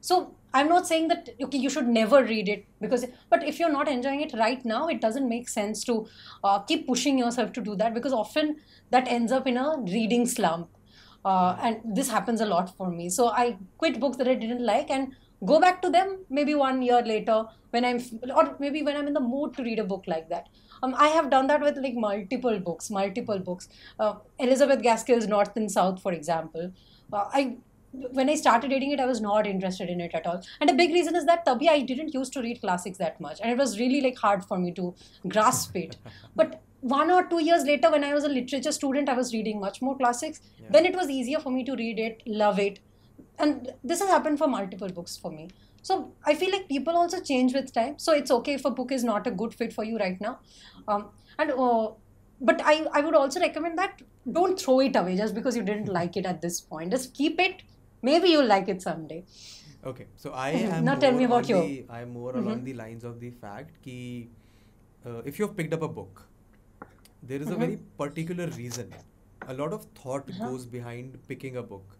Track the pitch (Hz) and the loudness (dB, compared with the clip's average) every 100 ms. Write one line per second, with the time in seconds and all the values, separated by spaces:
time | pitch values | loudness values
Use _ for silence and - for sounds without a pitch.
0 | - 349 - - _ 262 294 349 359 320 | 2 0 0 -14 _ 2 4 4 4 0
1 | 320 349 - - 269 285 262 294 240 226 | 2 -2 -4 -10 -6 -2 -2 0 2 2
2 | 220 277 226 220 196 202 - _ 214 247 | 6 6 6 0 -2 -4 -8 _ -2 -2
3 | 247 - _ 349 320 - 339 285 302 254 | -2 -10 _ 0 0 -2 0 0 0 -2
4 | 262 277 311 220 220 262 233 220 320 247 | -2 -4 -4 0 0 0 -4 -2 -2 0
5 | 220 226 262 233 240 - 208 214 - 226 | -2 0 -2 -4 -6 -4 -4 -4 -2 -2
6 | 220 - - - 196 202 - 320 294 240 | -4 -16 -20 -4 0 0 0 -4 0 -2
7 | 294 269 240 233 214 - 208 202 220 226 | 2 2 0 0 -4 -4 -6 -2 0 0
8 | 269 254 208 302 302 302 - - _ 254 | -2 -2 -2 0 0 -2 -10 -20 _ 2
9 | 247 240 233 262 262 247 277 311 196 202 | 2 0 2 0 0 0 0 -2 -2 -2
10 | 220 240 240 - 190 165 170 _ _ - | 2 2 2 2 0 0 -6 _ _ -20
11 | - - 196 190 180 180 247 220 226 202 | -20 -6 2 4 4 2 -2 -2 -2 -2
12 | 269 220 196 226 214 175 185 - 185 170 | 0 0 0 0 2 0 0 -4 -6 -4
13 | 170 180 233 214 240 - - _ 320 247 | -4 2 2 4 0 -2 -14 _ -2 0
14 | 269 247 254 254 226 247 240 214 294 269 | -2 0 0 0 -2 -2 0 0 0 -2
15 | 269 - _ _ 185 302 359 359 359 330 | -2 -8 _ _ 4 6 6 4 2 4
16 | 381 381 - 269 294 294 269 262 247 240 | 2 -4 -4 -2 2 2 2 2 4 4
17 | 220 220 240 220 220 - _ 240 247 240 | 4 -2 2 0 0 -12 _ 0 0 -2
18 | 240 226 254 262 311 - 285 294 285 285 | -4 -10 -2 2 2 2 -4 -2 -2 -2
19 | 285 285 247 262 302 - 240 220 190 190 | -2 -2 0 -2 -4 -4 -4 -2 -2 -4
20 | - 165 - 170 - _ _ - 262 254 | -4 -6 -4 -8 -8 _ _ -6 -4 4
21 | 294 320 285 262 269 294 285 285 262 240 | 4 4 4 4 4 2 2 0 -4 -2
22 | 214 202 190 254 247 208 180 165 - 196 | -2 -2 -4 -4 -2 -2 -4 -8 -6 -2
23 | 202 254 240 202 185 180 - - - - | -2 -4 -4 -4 -4 -10 -12 -20 -20 -4
24 | 214 208 - _ 254 254 269 262 214 220 | -4 -4 -14 _ 2 4 6 4 4 2
25 | - 233 208 208 202 - 214 208 185 185 | 4 2 4 2 2 0 -2 2 2 0
26 | 202 170 151 165 160 160 180 185 _ - | -4 -4 -2 -2 -4 -10 -10 -12 _ -20
27 | _ 208 202 277 269 - _ _ _ 254 | _ -4 -2 0 0 -4 _ _ _ -12
28 | 277 262 269 302 302 226 254 269 269 277 | -6 0 2 4 4 4 2 -2 0 0
29 | 254 240 214 214 208 190 190 185 175 175 | 0 0 0 0 0 -2 -4 -4 -6 -4
30 | 170 170 170 180 - - 294 269 349 339 | -4 -4 -4 -6 -10 0 2 6 4 4
31 | 330 339 302 339 339 240 330 302 254 254 | 2 0 4 4 4 4 4 4 2 -4
32 | 320 254 262 285 233 233 208 180 196 185 | -4 -6 -6 -6 -6 -4 -2 -2 -4 -4
33 | 170 - 147 156 220 240 269 202 247 277 | -6 -6 -12 -6 -2 0 0 0 2 2
34 | 262 254 214 202 190 190 180 175 180 - | 2 0 2 2 0 -2 -2 -4 -8 -8
35 | - - 180 202 214 254 - 190 160 - | -20 -10 -2 4 4 2 -4 -6 -8 -12
36 | - - - - 320 - _ _ 254 277 | -18 -20 -16 0 0 0 _ _ -2 0
37 | 311 359 349 339 311 339 269 294 330 302 | 4 4 4 0 4 4 4 4 4 4
38 | 285 294 294 269 247 277 302 294 285 254 | 2 0 0 -2 -2 -4 -4 -2 -2 0
39 | 294 247 247 226 214 214 196 - 254 269 | 0 0 -2 -2 -4 -4 -6 -4 -6 0
40 | 247 247 311 311 - _ - 285 349 359 | 0 0 -4 -10 -20 _ 4 6 6 0
41 | 320 269 240 294 277 254 254 254 226 220 | -2 -4 -2 -4 -2 -4 -2 -4 -4 -4
42 | 220 220 - 214 208 196 202 196 _ _ | -4 -6 -8 0 2 2 -2 -4 _ _
43 | _ _ - - 302 285 247 - 240 339 | _ _ -20 -2 0 0 -6 -12 -4 -2
44 | 392 330 311 294 302 220 196 190 202 175 | 4 2 2 0 0 0 -4 -8 -10 -10
45 | 170 - 180 156 165 - _ _ - 370 | -12 -12 -12 -12 -16 -20 _ _ -2 -2
46 | - - - 302 381 381 - 277 269 339 | -2 -8 0 2 2 -2 -2 -4 0 2
47 | 349 359 - 262 254 269 269 - 233 294 | 2 0 -2 2 2 0 -2 -2 -2 -2
48 | - 302 294 254 294 277 277 254 247 269 | 2 2 4 0 0 -2 -2 -4 -4 -2
49 | 233 208 226 185 226 - 220 - 220 226 | 0 -2 -2 -6 -6 -6 -8 -6 -6 -2
50 | 196 185 208 262 _ - - - - 202 | -4 -2 -6 -8 _ -20 -20 -18 -4 -4
51 | 208 - _ - 302 262 254 233 220 - | -4 -18 _ -4 -2 2 2 2 0 -6
52 | _ _ _ _ 269 320 - 302 311 302 | _ _ _ _ 0 2 4 2 2 0
53 | 302 320 269 311 320 320 330 330 381 - | 4 4 2 2 -2 -2 -6 -2 -4 -4
54 | - _ - 311 370 370 - 254 269 202 | -20 _ -4 2 2 2 2 4 4 2
55 | 180 185 214 196 262 240 196 208 208 180 | 0 0 -2 -2 -2 -2 -2 -4 -2 -2
56 | 175 196 185 165 170 175 - 156 165 247 | -2 -2 -4 -4 -4 -6 -10 -10 -4 -4
57 | - - 294 320 370 370 - - _ _ | -4 -2 -2 2 0 0 -18 -20 _ _
58 | 233 320 359 311 254 196 185 185 185 160 | 2 4 6 6 6 4 2 -4 -4 -8
59 | 156 160 185 - - - 151 135 135 123 | -8 -14 -16 -20 -20 -20 -20 -16 -14 -14
60 | 110 - 143 131 135 160 226 165 240 269 | -18 -16 -12 -6 -2 0 0 0 0 4
61 | 277 247 254 240 240 196 156 135 - 117 | 4 4 4 4 4 2 2 -4 -10 -12
62 | 120 120 120 127 107 113 127 123 110 113 | -12 -10 -6 -4 -4 -4 -6 -10 -12 -12
63 | 120 120 120 120 107 104 156 - 135 123 | -14 -12 -14 -14 -16 -16 -16 -18 -16 -14
64 | 123 123 117 - _ _ _ _ _ _ | -12 -12 -14 -20 _ _ _ _ _ _
65 | 123 117 135 139 208 208 160 160 156 110 | -14 -12 -12 -4 -6 -4 -6 -4 -6 -8
66 | 92 - - _ _ _ _ _ - _ | -14 -18 -20 _ _ _ _ _ -20 _
67 | - _ 117 135 151 202 240 - - _ | -20 _ -12 -8 -6 -2 -2 -4 -12 _
68 | 143 156 165 175 175 117 120 120 101 - | -8 -6 -6 -6 -6 -8 -10 -10 -12 -16
69 | - _ _ - - 131 151 214 - - | -20 _ _ -20 -12 -6 -6 -6 -12 -18
70 | 127 139 139 185 220 127 123 120 120 120 | -8 -8 -8 -10 -8 -8 -10 -12 -12 -12
71 | 131 123 - 131 135 123 110 98 - - | -14 -18 -14 -12 -10 -10 -12 -14 -18 -20